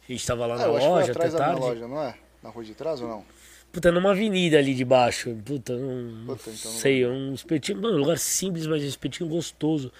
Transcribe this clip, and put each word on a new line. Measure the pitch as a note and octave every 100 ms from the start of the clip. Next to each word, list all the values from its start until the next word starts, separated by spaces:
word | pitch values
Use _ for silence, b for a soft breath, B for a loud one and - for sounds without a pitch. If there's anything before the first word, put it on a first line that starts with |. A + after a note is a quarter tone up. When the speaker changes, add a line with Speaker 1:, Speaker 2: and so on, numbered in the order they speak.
| _
Speaker 1:
a |
gente | B2
tava | - B2 A#2+
lá |
Speaker 2:
Ah, | A#2
Speaker 1:
na | G#3
Speaker 2:
eu | C#3+
acho |
que | C#3
foi | F3+
Speaker 1:
loja, | F#3
Speaker 2:
atrás | C#3 E3+
Speaker 1:
até | D#3+
Speaker 2:
da | D3
minha | E3
Speaker 1:
tarde. | B2+ A#2
Speaker 2:
loja, | A#2
não | C#3
é? | C#3+ A2+ _ _
Na | A2+
rua | A2
de | A2
trás | G#2+ C#3+ D3
ou | A#2+
não? | A2 F#2 B B B _
Speaker 1:
Puta, | - F3
numa | E3+ F#3
avenida | F#3+ A3 F#3 F3 D3+
ali | C#3
de | B2+
baixo. | B2+ B2+ A#2+ - - A2+
Puta, | G#2+ C#3+ A#2
não, | B2 C3+ B2+
não | A#2+ A2+ A#2 B2+
Speaker 2:
Puta, | -
então | A2 A2+
não | A2+
Speaker 1:
sei, | C#3 C3+
Speaker 2:
vai. | B2
Speaker 1:
um | C3 C3+
espetinho, | C3+ - D#3+ - G3+
mano, | G#3+ F3+
um |
lugar | D#3 D#3+
simples, | - - F#3+ E3+ D#3
mas | D#3
um | C#3+
espetinho | C3 D3 - E3+
gostoso. | E3 D3+ - D3+ D#3 B2+ B